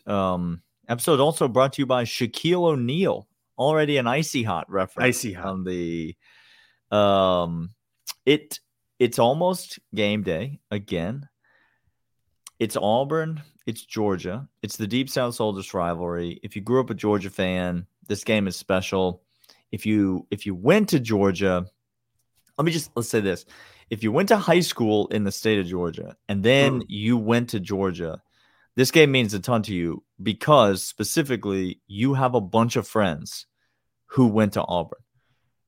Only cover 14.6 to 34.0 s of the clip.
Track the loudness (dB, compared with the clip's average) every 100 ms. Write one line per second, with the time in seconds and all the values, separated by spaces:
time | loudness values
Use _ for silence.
14.6 | -12 -6 -4 -2 -2 -2 -4 -2 -4 -4
15.6 | -6 -4 -4 -4 -6 -6 -6 -8 -12 -10
16.6 | 0 0 0 -2 0 0 -2 -4 -2 0
17.6 | -2 -4 -8 _ -8 -6 0 0 0 -6
18.6 | -2 -2 0 0 0 -2 _ _ _ _
19.6 | -14 -8 0 2 2 0 -6 -8 -6 -4
20.6 | 2 2 4 0 0 2 2 2 0 0
21.6 | -4 _ _ _ _ _ _ _ _ -2
22.6 | -2 -2 -6 -6 -2 0 0 -2 -6 -20
23.6 | -20 -20 -12 -4 0 0 2 2 4 2
24.6 | 2 0 2 2 2 -2 -2 -2 0 0
25.6 | 0 -2 -4 -6 -14 -16 -6 0 4 4
26.6 | 4 0 -6 -6 0 0 2 0 0 -6
27.6 | -4 -2 -2 -2 -8 -10 _ _ _ _
28.6 | _ 0 4 6 6 6 2 -2 0 -2
29.6 | 0 -4 -4 -6 _ -8 -6 -2 4 6
30.6 | 8 4 -4 -6 -2 0 0 -2 -2 -2
31.6 | -2 -6 _ -4 0 2 2 0 0 2
32.6 | 2 0 -2 0 0 -2 -10 -14 -16 _
33.6 | _ _ _ _